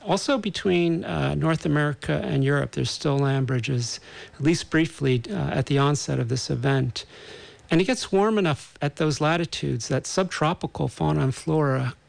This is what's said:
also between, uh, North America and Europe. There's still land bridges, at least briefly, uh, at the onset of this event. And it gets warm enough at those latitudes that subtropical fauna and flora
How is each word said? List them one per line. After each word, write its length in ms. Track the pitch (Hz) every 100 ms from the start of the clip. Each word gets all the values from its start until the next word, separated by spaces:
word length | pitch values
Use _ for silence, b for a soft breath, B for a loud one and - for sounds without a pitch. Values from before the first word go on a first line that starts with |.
also 360 | 190 196 - 262
between, 640 | 202 - 196 175 170 165
uh, 320 | - 151 139 147
North 320 | 160 160 156
America 520 | 147 147 139 - 151
and 200 | - 143
Europe. 280 | 135 143 127
There's 180 | 143 123
still 300 | - 147 139
land 260 | 139 135 127
bridges, 540 | 127 110 123 117 - B B B
at 80 | -
least 300 | 147 170 -
briefly, 500 | 160 165 - 139 123 -
uh, 60 | 196 135 139
at 80 | 127
the 100 | 139
onset 400 | 143 143 - 131
of 100 | 117
this 220 | 127 -
event. 560 | 127 139 135 127 - - B B B B B B
And 100 | 165
it 40 |
gets 280 | 190 254 -
warm 280 | 196 214 214
enough 360 | 170 135 - -
at 140 | 143 -
those 260 | 156 143
latitudes 680 | 151 175 165 - 139 123 -
that 180 | 131 -
subtropical 800 | - 185 - 156 180 - - 139
fauna 340 | - 156 151
and 140 | 135 -
flora 580 | 160 156 143 131 127 -